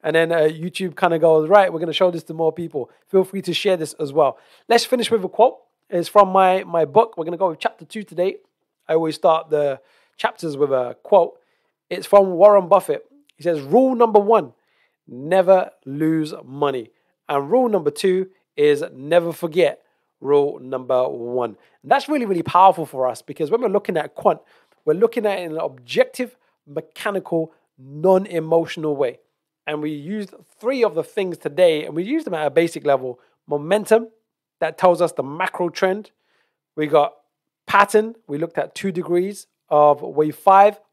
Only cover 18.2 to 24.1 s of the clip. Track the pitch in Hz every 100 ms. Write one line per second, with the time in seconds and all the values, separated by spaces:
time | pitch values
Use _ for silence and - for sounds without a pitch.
18.2 | 190 _ _ - 147 143 160 127 139 170
19.2 | 170 156 170 165 156 - _ _ _ _
20.2 | 135 143 143 - 131 131 127 127 131 120
21.2 | 117 123 120 101 _ _ - 262 277 302
22.2 | 226 180 143 175 190 175 151 135 127 117
23.2 | - - 151 226 247 196 202 170 151